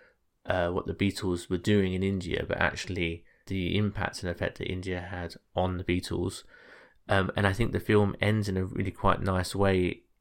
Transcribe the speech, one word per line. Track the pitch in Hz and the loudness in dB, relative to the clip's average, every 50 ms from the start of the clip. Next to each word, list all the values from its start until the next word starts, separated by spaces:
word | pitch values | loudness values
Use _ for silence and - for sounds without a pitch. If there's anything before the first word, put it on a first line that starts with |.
| - _ _ _ _ _ _ _ - | -20 _ _ _ _ _ _ _ -6
uh, | - 95 92 87 87 | -2 0 0 0 0
what | 90 - - | 0 -2 -4
the | - 90 | -4 -2
Beatles | - 101 98 - - - 95 87 87 - - | 0 0 0 0 0 -2 -2 -2 -2 -2 -2
were | 95 85 | -4 -2
doing | - 110 104 101 95 92 92 | 2 4 4 4 4 2 0
in | 92 95 | 0 0
India, | 98 98 92 90 - - - - | 0 0 -2 -2 -4 -4 -4 -2
but | - - - | -2 0 2
actually | 85 82 - - - - 92 90 87 82 82 82 - _ _ _ _ - | 2 0 0 -2 -8 -6 -4 -2 -2 -4 -4 -6 -12 _ _ _ _ -6
the | 98 95 90 90 85 | -4 -2 -2 0 2
impact | 101 107 101 104 104 95 - - - 98 | 2 0 0 0 -2 -4 -4 -6 -6 -6
and | 87 | -6
effect | 87 - 98 90 - - | -4 -2 -4 -4 -4 -6
that | 87 85 | -6 -6
India | 90 92 90 95 90 90 90 90 | -6 -6 -6 -6 -6 -6 -6 -8
had | 95 90 87 85 - - _ _ - | -8 -8 -8 -8 -10 -14 _ _ -2
on | - 92 92 90 90 | 0 0 0 0 -2
the | 92 | -2
Beatles. | - 90 90 - - 90 90 90 98 - - - - - - - - - - - - _ _ _ - | 0 0 0 0 -2 -2 -2 -2 -2 -4 -6 -14 -18 -20 -20 -20 -20 -20 -20 -20 -20 _ _ _ 2
Um, | 101 98 95 185 - | 2 2 2 2 0
and | - - | 2 2
I | 196 95 | 2 2
think | - 117 - - | 2 0 0 0
the | 101 | -4
film | - - 107 104 104 98 - - | 0 4 4 4 4 4 0 0
ends | 101 104 107 107 101 101 | 2 2 2 2 2 0
in | 95 | 0
a | 92 92 | -2 -2
really | 98 - - 98 95 | -2 -2 -4 -4 -4
quite | - - - 98 85 - 92 | -4 0 2 2 2 4 2
nice | 98 92 92 90 - - | 0 0 0 0 -2 0
way | 95 98 98 95 92 90 92 - - _ _ _ _ | 2 4 4 4 4 2 0 -2 -4 _ _ _ _